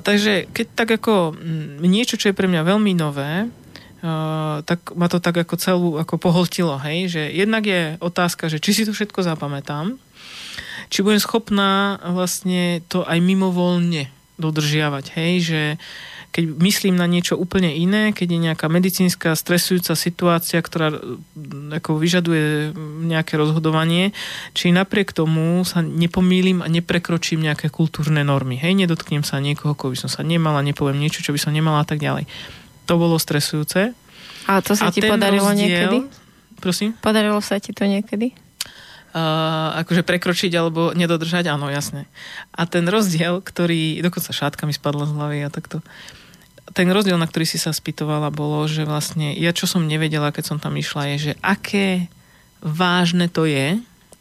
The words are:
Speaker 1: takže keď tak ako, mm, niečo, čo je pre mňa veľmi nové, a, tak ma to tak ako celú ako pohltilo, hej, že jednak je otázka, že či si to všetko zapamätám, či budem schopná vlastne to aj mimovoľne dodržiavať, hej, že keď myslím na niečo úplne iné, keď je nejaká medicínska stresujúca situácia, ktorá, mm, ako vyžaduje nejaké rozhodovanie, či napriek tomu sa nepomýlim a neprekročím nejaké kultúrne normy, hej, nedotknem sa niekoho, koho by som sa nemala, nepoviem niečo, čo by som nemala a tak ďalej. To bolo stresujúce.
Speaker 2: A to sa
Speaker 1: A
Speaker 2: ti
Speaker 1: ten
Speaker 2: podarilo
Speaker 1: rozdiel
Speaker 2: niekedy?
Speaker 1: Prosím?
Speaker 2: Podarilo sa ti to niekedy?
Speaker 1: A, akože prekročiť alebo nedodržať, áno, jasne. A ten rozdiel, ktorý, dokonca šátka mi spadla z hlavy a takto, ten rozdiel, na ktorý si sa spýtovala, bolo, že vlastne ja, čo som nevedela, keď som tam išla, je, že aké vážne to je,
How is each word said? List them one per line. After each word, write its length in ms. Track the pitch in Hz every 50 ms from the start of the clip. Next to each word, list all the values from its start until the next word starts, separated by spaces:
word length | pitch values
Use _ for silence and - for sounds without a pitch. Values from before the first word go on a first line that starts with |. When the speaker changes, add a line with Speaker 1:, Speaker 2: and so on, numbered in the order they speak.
| -
Speaker 1:
takže 400 | - 202 202 208 214 202 175 - - -
keď 140 | - 233 - -
tak 120 | - 233 226 226 220
ako, 320 | - 233 214 190 175 160 160
mm, 480 | - 165 165 160 156 151 147 143 143 165 180
niečo, 320 | 185 214 247 - - 214
čo 100 | - 208
je 60 | 196
pre 100 | - 190
mňa 220 | 185 180 160 156 175
veľmi 240 | 196 214 214 202 185
nové, 560 | 170 156 151 143 139 139 143 156 185 220 240 - - - - - - - - - - -
a, 560 | 165 160 156 156 156 156 156 156 156 151 147 160
tak 300 | - 170 170 - - -
ma 160 | 175 175 175
to 100 | 180 175 175
tak 160 | 175 170 175
ako 140 | 170 - -
celú 320 | 170 - 185 180 180 175 175 151
ako 240 | 151 160 - - 160
pohltilo, 560 | - 185 165 180 180 165 - - 175 165 139 135 135
hej, 240 | 147 156 175 190 180
že 140 | 170 160 151 147 -
jednak 320 | 165 196 214 220 220 208
je 320 | 208 185 180 165 151 156 - 170
otázka, 480 | 170 170 - 180 170 - - - 160 156
že 80 | 151
či 160 | - - 208
si 60 | 220 220
to 80 | 208 208
všetko 320 | - 214 208 - - 185
zapamätám, 720 | 175 160 156 147 143 143 139 147 - 147 147 156 202 254 269 - _ _ - - - - - - - - - - - - - - - -
či 80 | -
budem 200 | 196 202 214 202
schopná 760 | - - - 226 233 - 208 202 196 196 196 196 202 202 196 - -
vlastne 800 | 175 180 185 185 175 - - - 185 180 180 175 175 175 165 170 _ -
to 160 | 180 175 -
aj 100 | 165 170 175
mimovoľne 880 | 185 190 190 190 185 175 180 180 180 175 175 170 170 170 151 139 131 - _ _ _ _
dodržiavať, 680 | - 165 156 151 156 151 147 151 156 151 147 143 139 135 - -
hej, 160 | 165 160 170 180 180
že 220 | 170 165 165 156 151 151 151 165 - - - - - - - - - -
keď 160 | - - 170 160 147 143
myslím 340 | 170 202 202 - - 196 180 175
na 80 | 175 170
niečo 260 | 175 175 175 - 170 -
úplne 320 | 190 180 - 196 185 165 139
iné, 400 | 160 170 180 202 214 214 214 208
keď 160 | - 180 175
je 140 | 175 165 165
nejaká 220 | 165 156 - - 156
medicínska 640 | 160 180 185 190 180 - 185 175 175 - - 170 160
stresujúca 640 | 156 - - 175 175 - - 185 180 175 - 165
situácia, 640 | 151 - 175 170 - 175 180 170 165 170 - - 170
ktorá, 320 | 160 - - 170 160 151 151
mm, 840 | - - 120 123 - 156 - _ 156 147 135 - 139 143 147 151 165
ako 180 | - - 156 151
vyžaduje 800 | 160 175 175 180 175 170 165 156 151 151 151 151 151 151 160 170 156 151 151 160 165 165
nejaké 320 | 165 160 160 - - 151
rozhodovanie, 720 | 151 156 156 165 156 165 156 160 160 165 170 175 185 202 202 - - - - - - - -
či 160 | - - 180
napriek 480 | 175 180 190 - - 208 196 - -
tomu 480 | - 160 160 160 160 160 165 175 180 180
sa 160 | 175 - 175
nepomýlim 800 | 165 156 147 160 170 170 - 190 185 180 185 185 185 185 185 175
a 80 | 156 143
neprekročím 760 | 165 170 170 - 175 175 175 - 170 160 - - 170 160 156
nejaké 300 | 156 147 - - 151 -
kultúrne 500 | - 165 156 - - 151 151 156 151 143
normy, 380 | 143 139 135 131 131 123 127
hej, 160 | 143 170 190
nedotknem 480 | 196 190 170 165 156 - - 160 147 143
sa 160 | - - 139
niekoho, 320 | 139 143 143 - - 151 147
koho 240 | - - 131 127
by 20 | 127
som 120 | - 127 -
sa 80 | -
nemala, 400 | 143 156 170 170 160 156 151 143
nepoviem 400 | 139 143 139 - 147 139 139 143
niečo, 240 | 147 151 - - 165
čo 80 | - 143
by 80 | 139
som 100 | - 156
nemala 320 | 147 156 160 160 156 147 151
a 60 | -
tak 100 | 156 151
ďalej. 300 | 147 135 139 147 151 - - - - - - - - - - - -
To 80 | - 175 170
bolo 160 | 170 170 165
stresujúce. 800 | 160 - - 165 143 143 - - 151 151 - - 180 196 247 240 - _ - - - - - - - -
Speaker 2:
A 140 | - 196 190 -
to 140 | - 208
sa 120 | 208 - 175
Speaker 1:
A 60 | 175
Speaker 2:
ti 60 | 202
Speaker 1:
ten 120 | 208 220 208
Speaker 2:
podarilo 360 | 208 202 196 196 196 196 202
Speaker 1:
rozdiel 160 | 202 202 208
Speaker 2:
niekedy? 340 | 180 175 175 175 180 233 254 269 277 - - - - _ _ _ _ - -
Speaker 1:
Prosím? 320 | - 190 175 - 208 214 226 - -
Speaker 2:
Podarilo 380 | 220 214 220 208 208 208 208
sa 180 | 202 - 208 202
ti 140 | - - 208
to 100 | - 202
niekedy? 540 | 202 196 196 208 - - 208 233 247 - - - - _ _ - - - - - - - - - - -
Speaker 1:
A, 640 | 165 165 156 156 160 160 160 160 160 160 156 - 160
akože 240 | 170 - 175 175 170
prekročiť 480 | - 175 175 - 185 175 - - 185 165
alebo 400 | 170 165 165 160 165 170 165 -
nedodržať, 560 | 175 175 165 170 160 160 165 175 175 170 160
áno, 240 | 147 143 143 143 143
jasne. 320 | 143 143 - - 143 139 - _ - - - - - - - -
A 160 | - 170 170
ten 160 | - 175 170
rozdiel, 560 | 175 202 220 214 190 165 160 165 170 180 190
ktorý, 640 | 190 - - - 175 170 170 165 160 160 156 - 160
dokonca 260 | 175 175 175 - - -
šátka 320 | - 143 143 - - - 151
mi 80 | 147
spadla 320 | - - 147 147 147 147 151
z 80 | 147
hlavy 220 | 147 147 147 147 147 143
a 60 | 143
takto, 320 | - 165 - - - 160 - - - - - - - - - - - - - _ _ - - - -
ten 140 | - 180 180
rozdiel, 260 | 185 202 208 196 180
na 120 | 170 165 160
ktorý 180 | - 165 160 160
si 80 | -
sa 160 | 165 - 165 151
spýtovala, 560 | - - - 151 - 156 151 151 151 151 147
bolo, 360 | 147 151 151 147 151 151 151 156
že 160 | 156 156 151
vlastne 480 | 147 151 151 151 - - 165 151 147 -
ja, 180 | - 165 170 170
čo 80 | - -
som 240 | 180 - 180 165 156
nevedela, 460 | 151 156 160 156 151 151 147 147 143
keď 100 | - 143 - 151
som 40 | 151
tam 160 | - 147 147
išla, 380 | 147 147 - - 151 143 143 143
je, 20 | 147 151 151
že 20 | - -
aké 720 | - 180 202 - - - - 202 196 190 185 180 175 170 - - - - - - _ _ _ _
vážne 720 | - 156 151 160 185 180 175 180 180 170 170 180 175 170
to 160 | - 165 160
je, 320 | 156 147 135 135 147 180 226 240 - - _ _ _ - _